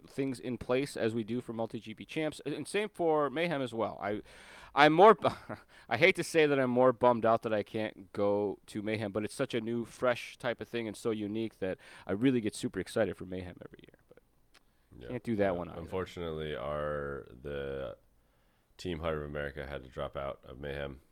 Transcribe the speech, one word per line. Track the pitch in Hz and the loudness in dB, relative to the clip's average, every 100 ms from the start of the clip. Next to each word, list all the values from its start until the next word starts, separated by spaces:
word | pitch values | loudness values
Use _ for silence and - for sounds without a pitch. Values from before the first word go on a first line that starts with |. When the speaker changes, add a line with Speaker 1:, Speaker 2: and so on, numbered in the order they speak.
| - | -12
Speaker 1:
things | - 139 123 | -6 -4 -4
in | 123 120 | -6 -6
place | - 127 139 - | -2 0 -2 -2
as | 110 | -2
we | 117 | -2
do | 104 120 | -4 -4
for | 120 | -6
Multi | 113 113 120 | -6 -6 -8
G | 110 | -12
P | 110 | -14
Champs. | 104 - 156 - - | -10 -4 -4 -4 -8
And | 147 131 | -8 -4
same | 196 208 | -4 -4
for | - 170 156 143 | 0 2 4 2
Mayhem | 131 175 151 | 0 -2 -2
as | 127 | -4
well. | 113 101 80 | -2 -4 -2
I, | 98 107 - - - - - | -4 -4 -8 -18 -20 -20 -4
I'm | - 151 | 6 8
more, | 156 208 208 131 - - | 10 10 10 4 -2 -10
<laughs> | 107 - - - | -14 -16 -18 -4
I | 117 | 2
hate | 175 196 | 4 2
to | |
say | 165 165 151 | 0 4 6
that | 143 | 6
I'm | 127 | 2
more | 123 127 | 6 6
bummed | 123 123 117 113 | 6 6 6 4
out | 113 | 4
that | 117 | 2
I | 107 | -2
can't | 101 113 107 - 98 | -2 -4 -6 -8 -12
go | - 101 101 104 - - | 0 2 2 0 -4 -8
to | 107 | -8
Mayhem, | 104 110 107 | -4 -2 -2
but | 101 | -4
it's | 104 | -4
such | - 135 | -4 -4
a | 123 | -4
new, | 113 120 | -4 -4
fresh | 113 - 127 120 - - | -6 -2 0 0 -4 -8
type | 127 117 | -6 -4
of | 113 | -6
thing | 120 110 | -6 -6
and | 98 | -4
so | 120 | -2
unique | 110 104 107 113 - | -2 -2 -4 -4 -4
that | 92 90 - - - | -6 -6 -10 -14 -6
I | |
really | 98 131 127 | 2 4 4
get | 104 | 0
super | - 127 - | -4 -6 -4
excited | 87 - 104 - | -4 0 0 -2
for | 92 | -8
Mayhem | 92 90 - | -10 -10 -12
every | - - | -18 -20
year. | - - _ | -20 -20 _
But | - _ _ _ - _ _ _ - | -20 _ _ _ -20 _ _ _ -18
Speaker 2:
Yeah. | - | -10
Speaker 1:
can't | 127 | -8
do | - 110 | -2 2
that | |
Speaker 2:
Yeah. | 98 | 2
Speaker 1:
one | 87 85 | 2 -4
either. | 80 | -8
Speaker 2:
Unfortunately, | 82 95 90 - 85 78 78 71 | -6 -4 -4 -6 -6 -4 -4 -4
our, | 67 76 73 73 71 69 - 62 | -4 -2 -2 -4 -4 -8 -10 -12
the | 71 71 69 67 65 - _ _ _ _ _ _ _ - | -8 -6 -6 -6 -8 -12 _ _ _ _ _ _ _ -12
Team | 92 82 | -8 -4
Heart | 82 78 | -2 -4
of | |
America | 73 73 71 71 69 | -4 -6 -6 -6 -10
had | 69 | -10
to | 64 | -10
drop | 69 69 69 | -8 -8 -6
out | 69 - - | -8 -8 -14
of | 64 | -12
Mayhem. | 71 71 71 67 _ | -8 -6 -8 -10 _